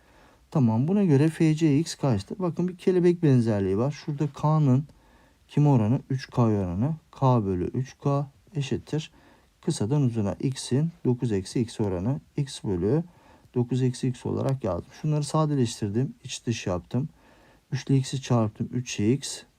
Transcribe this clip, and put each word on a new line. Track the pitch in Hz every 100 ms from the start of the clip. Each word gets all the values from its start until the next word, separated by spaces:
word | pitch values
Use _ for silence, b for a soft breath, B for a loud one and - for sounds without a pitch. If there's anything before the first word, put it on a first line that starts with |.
| b b b b _
Tamam, | 160 117 110 147
buna | 208
göre | 190 135 160
F | - 160 156
C | 160 139
x | 165 -
kaçtır? | 143 104 - -
Bakın | 185 156 180
bir | 175
kelebek | - 185 175 175
benzerliği | 156 127 117 104 98 98
var. | 135
Şurada | 147 - 147 147
K'nın | - 151 156 143 127 156 b b b b b _
kim | - 147
oranı? | 131 104 139 -
Üç | 131 -
K | -
oranı. | 113 104 90 87 139 156 -
K | - 135 123 98
bölü | 90 -
üç | 120 131 -
K | 143 139 139 - _ 151
eşittir. | 131 120 - 151 - b b b b _
Kısadan | - 156 104 147
uzuna | 127 117 101
x'in | - 139 131 - 127 165 - 131
dokuz | 120 123
eksi | 98 90 139
x | 113 -
oranı. | 104 90 101 151 - -
X | 139 -
bölü | - 92 98 151 170 B B B B 127
dokuz | 123 127
eksi | 127 127 135
x | 123 101
olarak | 101 127 135
yazdım. | 107 87 - -
Şunları | 151 151
sadeleştirdim. | 147 156 151 143 117 - 107 104 135 -
İç | - - -
dış | 110 -
yaptım. | 90 - 123 156 b b b b b _
Üç | 131 -
ile | 135
x'i | 131 139
çarptım. | - 120 107 - 117
Üç | 123 123 -
x | 104 139 - - -